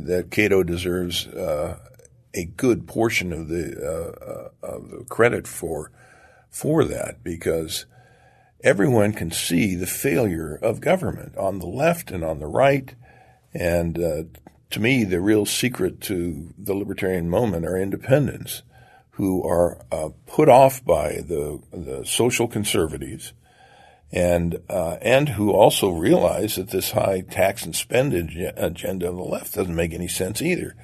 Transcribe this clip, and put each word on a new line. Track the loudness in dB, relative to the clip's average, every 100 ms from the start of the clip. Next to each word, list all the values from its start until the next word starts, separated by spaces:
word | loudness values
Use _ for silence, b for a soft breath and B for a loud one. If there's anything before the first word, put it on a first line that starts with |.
| -2
that | -2 0
Cato | 0 4 4
deserves, | 2 -2 -2 -2 -2 -6 -8
uh, | -6 -4 -2 -4 -8 -16 -20 -20 _ _
a | -8
good | -8 -2 0 0 -2
portion | -2 0 0 -4
of | -6 -6
the, | -4 -4 -6
uh, | -6 -6 -8 -12 -14 -14 -14 -14 -12
uh, |
of | -12 -14
the | -16 -8
credit | 2 2 2 -4
for, | -10 -8 -6 -10 b b b b b b
for | -6 0 4
that, | 2 0 -6 -8
because | -8 -4 -2 -2 -2 -8 -10 b b b b b b b
everyone | 2 4 4 4 2
can | 0 -4
see | -4 0 2 2
the | 0 -4
failure | -4 0 0 0 -2 -6
of | -4 -2 -2
government | 0 0 0 -6 -10 -6
on | -4 -4
the | -8
left | -2 0 0 -4
and | -6
on | -6 -6
the | -4
right, | 2 4 2 -2 -14 b b b b b
and, | -4 0 2 0 0
uh, | -2 -2 -6 -14 -20 -20 _
to | -2
me, | 2 2
the | 2 2
real | 4 4
secret | 2 0 -2 -2 -4 -4
to | -6 -4 -4 -6 -10 -10
the | -4
libertarian | -4 -4 -4 -2 0 0
moment | 0 0 0 -2
are | -2
independents | -2 -4 2 4 4 -2 -10 -12 -14 b b b b
who | -2 0 0 2
are, | 4 2 0 -6
uh, | -4 -4 -8 -4
put | 4 10
off | 10 10 6
by | 2 2 2 -4 -4
the, | -4 -4 -8 -12
the | -14 -10 -8 -4
social | 0 2 2 -2
conservatives | -2 -2 0 0 -2 -10 -12 -16 -20 b b b b b b _
and, | 0 2 2 0 -4 -4
uh, | -4 -2 -2
and | 2 4 4
who | 0 2
also | 6 6 6 0
realize | 2 4 4 4 2 -2 -4
that | -4
this | -4 -2
high | 0 0 0
tax | -4 0 0 0
and | -6
spend | -8 -2 0 2
ag-, | 0 -2 -4 -6 -2
agenda | -4 -2 -6 -4 -4
of | -4
the |
left | -6 -6 -6
doesn't | -4 -2
make | 0 -2
any | -2 -6
sense | -4 -4 -2
either. | -2 -2 -4 -12